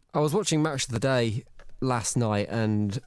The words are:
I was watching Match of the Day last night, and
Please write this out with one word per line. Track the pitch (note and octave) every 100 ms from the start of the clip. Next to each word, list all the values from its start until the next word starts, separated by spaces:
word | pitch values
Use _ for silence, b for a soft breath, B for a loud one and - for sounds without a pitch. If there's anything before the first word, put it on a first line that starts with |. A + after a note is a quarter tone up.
| -
I | D3
was | D3+
watching | F3 G3+ D#3
Match | D#3 C3+
of | -
the | A#2
Day | C3+ B2+ A#2 G#2+ - - - -
last | C3 B2 G#2 -
night, | A#2 G#2 G2+
and | A2+ A2 G#2+ G#2 G#2